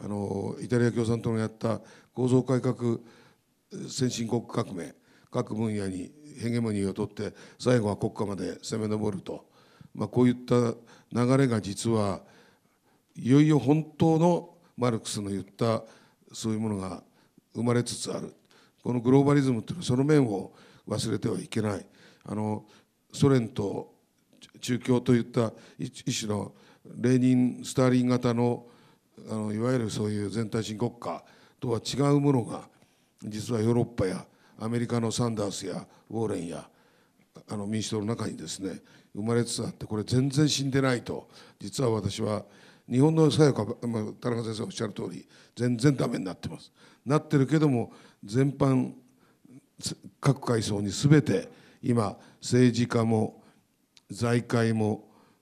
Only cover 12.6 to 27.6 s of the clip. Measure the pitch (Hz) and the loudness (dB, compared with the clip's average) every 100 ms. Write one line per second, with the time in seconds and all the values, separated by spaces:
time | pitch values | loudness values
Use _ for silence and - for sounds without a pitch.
12.6 | _ _ _ _ _ - 117 139 156 147 | _ _ _ _ _ -8 4 6 6 4
13.6 | 120 156 151 - 165 160 170 170 - - | 4 2 0 2 4 6 4 2 -2 -18
14.6 | _ - 123 113 - 107 101 98 92 - | _ -2 0 0 -4 -6 -4 -6 -8 -2
15.6 | 117 110 - - _ _ _ - 113 110 | 0 0 -4 -20 _ _ _ -8 -4 -2
16.6 | 110 101 95 87 - _ _ _ _ - | -2 -4 -6 -10 -14 _ _ _ _ -4
17.6 | 120 120 120 107 - - - - _ _ | 0 2 0 -6 -6 -6 -8 -14 _ _
18.6 | _ _ - 123 117 135 139 143 131 117 | _ _ -4 0 6 6 6 4 4 0
19.6 | - 87 110 127 143 151 123 95 95 - | -4 -8 -2 0 4 4 4 -2 -8 -16
20.6 | - - - 107 113 - 117 92 - 113 | -20 -20 -6 -4 -2 -2 -2 -4 -4 -4
21.6 | 107 92 - _ - _ - 104 107 104 | -2 -4 -10 _ -20 _ -10 -6 -4 -6
22.6 | - - _ _ _ - 143 131 113 - | -10 -20 _ _ _ 2 4 4 2 -4
23.6 | 101 - - _ _ _ _ _ - - | -4 -6 -10 _ _ _ _ _ -20 -12
24.6 | - 120 127 123 123 120 117 - 110 - | -4 -4 2 2 6 4 4 -2 -2 -4
25.6 | - - 135 - - 117 107 104 98 - | -20 -10 -10 -6 -6 -4 -4 -4 -6 -12
26.6 | - _ - - 120 127 127 127 123 120 | -20 _ -20 -4 2 4 4 4 2 -2